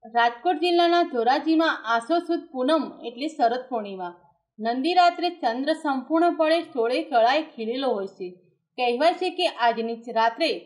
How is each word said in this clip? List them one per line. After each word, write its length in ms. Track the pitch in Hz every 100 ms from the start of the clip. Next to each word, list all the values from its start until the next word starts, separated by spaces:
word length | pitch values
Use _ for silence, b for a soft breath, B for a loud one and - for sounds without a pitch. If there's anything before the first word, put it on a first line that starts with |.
રાજકોટ 560 | 220 233 240 - 349 370
જિલ્લાના 440 | 349 339 349 339
ધોરાજીમાં 760 | 339 254 226 285 294 320 320 254 220
આસો 300 | 233 233 339
સુદ 220 | 339 330 -
પૂનમ 360 | 254 254 320 220 -
એટલે 240 | 226 233 302
શરદ 340 | - 233 254
પૂર્ણિમા. 480 | 254 233 208 190 180 175 _ _ _ -
નંદી 360 | 220 247 285
રાત્રે 340 | 359 349 349 349
ચંદ્ર 380 | 349 254 233 277
સંપૂર્ણપણે 840 | 320 302 262 254 320 339 339 311 330
સોળે 340 | 330 254 226 262
કળાએ 400 | 311 240 226 285
ખીલેલો 440 | 311 - 220 254 277
હોય 200 | 214 190
છે. 200 | - 180 180 _ _ _ -
કહેવાય 400 | 247 240 320 359
છે 120 | 370
કે 160 | 359 339
આજની 500 | - 233 226 226 233
જ 180 | 240 226
રાત્રે 340 | 339 339 320 107